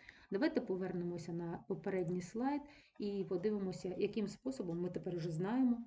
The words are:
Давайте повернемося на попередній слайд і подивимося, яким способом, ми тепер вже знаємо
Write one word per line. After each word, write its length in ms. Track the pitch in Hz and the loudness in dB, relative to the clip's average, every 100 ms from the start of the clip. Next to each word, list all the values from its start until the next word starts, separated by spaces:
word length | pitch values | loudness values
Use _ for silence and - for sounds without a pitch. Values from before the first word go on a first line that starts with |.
| - - - | -20 -16 -2
Давайте 300 | 196 311 262 | 2 2 2
повернемося 720 | - 185 185 175 175 175 - | 0 0 0 0 -2 -2 -4
на 300 | 170 170 175 - | -4 -2 -4 -4
попередній 540 | 196 202 190 170 180 | -4 0 0 0 -2
слайд 400 | 180 226 269 285 285 - - - | -2 0 0 0 -4 -16 -18 -6
і 260 | 208 202 190 | -2 -2 0
подивимося, 640 | 180 208 208 190 180 185 175 | 2 2 2 0 -2 -4 0
яким 300 | 202 220 202 | 0 2 -2
способом, 520 | - 262 262 180 170 | -2 -4 -2 -2 0
ми 100 | 180 | 0
тепер 280 | 180 185 175 | -2 -4 -2
вже 140 | 170 | 0
знаємо 540 | 160 190 247 254 233 | 0 2 4 6 4